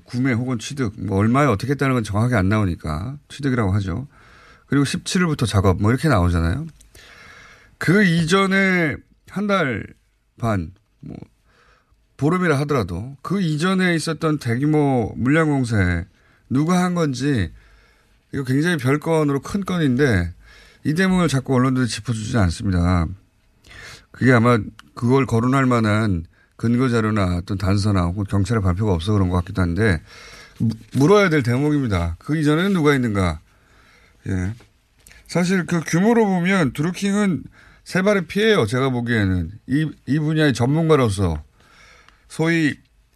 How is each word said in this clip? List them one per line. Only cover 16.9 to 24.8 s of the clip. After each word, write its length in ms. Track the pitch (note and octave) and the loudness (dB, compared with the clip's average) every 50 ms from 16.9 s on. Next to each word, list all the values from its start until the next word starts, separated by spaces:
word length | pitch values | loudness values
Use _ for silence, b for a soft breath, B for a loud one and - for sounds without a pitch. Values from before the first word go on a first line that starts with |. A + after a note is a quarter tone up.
| F3 | 0
건지 580 | E3+ E3 D3 B2+ A#2+ C3 D3 C#3 A2+ F2+ - - b b b b b b b b b b b b b b _ | 0 -2 -2 -2 -2 -2 0 0 0 -2 -2 -6 b b b b b b b b b b b b b b _
이거 120 | - G2 E2+ | -8 -6 -2
굉장히 340 | A#2+ C3 C#3 D#3 F3 F3+ D3 | 0 0 0 2 0 0 0
별건으로 640 | A#2+ B2+ C#3 D3+ - E3 D#3+ D#3+ D3+ C#3+ C#3 C#3 | 0 0 0 0 0 0 0 2 2 2 0 -2
큰 240 | - - - G3+ F#3+ | -4 -4 -6 -6 -4
건인데 640 | - F#3 F3 D#3+ C#3 B2 B2 D3 C3+ A2 F2+ E2+ E2+ - - B B B B B B B B B | -4 -2 0 0 2 2 2 2 2 2 2 0 -2 -8 -14 B B B B B B B B B
이 80 | - D#3 | -2 0
대목을 340 | E3+ F#3+ F#3+ F#3 F#3 F3 D#3+ | 2 2 2 2 2 2 2
자꾸 280 | C3+ C3+ B2+ - C3+ | 0 0 0 0 2
언론들이 320 | B2 B2+ C3 C3 B2+ B2+ A2+ | 2 2 2 2 0 0 -2
짚어주지 500 | - - - - A#2 A2 G#2+ - B2+ A#2+ | -4 -6 -6 -6 -6 -6 -4 -2 0 2
않습니다. 680 | F#2+ F2 E2 - - G2+ F2+ F2 E2+ F2 F#2 F2 E2 - F#2+ - _ _ _ _ _ _ _ _ B B B B B B B B B B | 2 0 0 -2 -2 -2 0 2 2 2 2 0 0 -2 -6 -12 _ _ _ _ _ _ _ _ B B B B B B B B B B
그게 200 | B - A2+ B2+ | B 0 2 4
아마 260 | B2+ A2+ A2+ A#2+ B2 A2+ G2+ - - - | 4 4 4 4 2 2 0 -4 -12 -18